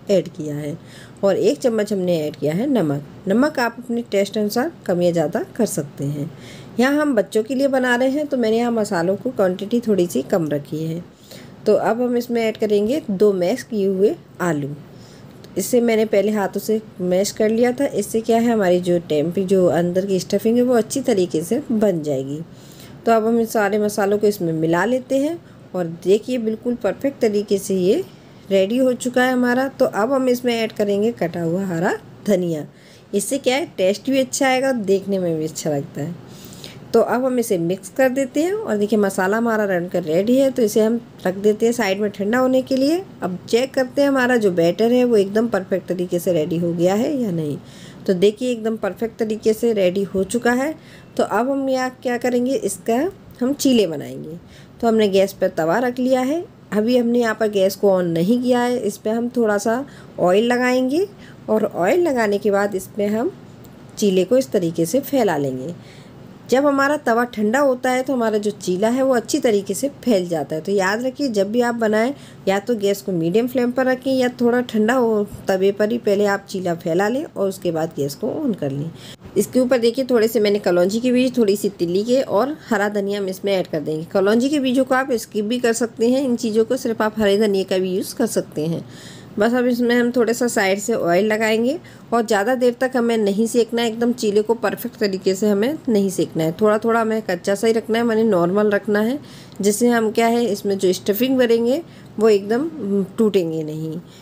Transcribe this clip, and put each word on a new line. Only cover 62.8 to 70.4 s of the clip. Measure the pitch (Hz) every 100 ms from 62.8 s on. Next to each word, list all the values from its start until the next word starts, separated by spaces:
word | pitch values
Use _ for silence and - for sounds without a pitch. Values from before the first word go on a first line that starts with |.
| -
पर | - 202
हम | 214 294 - - - - - - -
चीले | 208 185
को | - 254
इस | 262
तरीके | 214 170 165 165
से | 247
फैला | 277 277 220 156
लेंगे। | 143 131 131 170 - - - - - - -
जब | 247 285
हमारा | 277 277 294
तवा | 294 226 240
ठंडा | 240 208 247
होता | 285 254 254
है | 254
तो | 262
हमारा | 262 226 214
जो | 208
चीला | 202 - 180 214
है | 247
वो | 269
अच्छी | 247 220 302
तरीके | 254 208 196
से | 196 269 -
फैल | - 208 180
जाता | 165